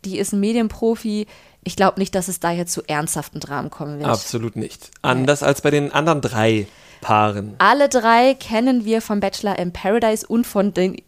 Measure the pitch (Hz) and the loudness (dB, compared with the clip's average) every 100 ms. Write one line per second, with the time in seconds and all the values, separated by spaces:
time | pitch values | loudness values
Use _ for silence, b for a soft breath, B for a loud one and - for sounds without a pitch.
0 | 202 196 202 208 202 226 220 - 226 226 | -6 -4 -2 0 0 0 -2 0 -2 -2
1 | 226 208 208 b b b - - 190 - | -4 -6 -6 b b b -12 0 0 2
2 | 190 190 180 180 170 170 175 - - 151 | -2 -2 -4 -4 -2 -2 -4 -6 -4 -4
3 | 160 - 147 147 - 139 139 - 147 147 | -4 -6 -8 -12 -8 -8 -8 -10 -10 -6
4 | 147 113 - 120 113 110 110 - - - | -2 -2 -2 -6 -6 -6 -10 -12 -20 -6
5 | 147 127 131 143 139 139 151 147 143 151 | -2 0 2 2 2 2 2 2 0 0
6 | 156 151 123 113 110 110 101 B B B | 2 2 0 2 2 2 -2 B B B
7 | - 107 107 104 104 104 190 262 285 262 | 2 4 4 0 -8 2 4 6 4 2
8 | 226 233 254 262 - 220 247 254 214 220 | 4 6 4 2 -2 0 2 2 0 -2
9 | - 208 196 - 208 190 175 175 190 226 | 0 -2 -2 -4 -4 -2 -4 -4 0 2
10 | 226 220 - 226 247 208 196 196 185 - | 2 0 -2 -2 0 0 0 2 -2 -2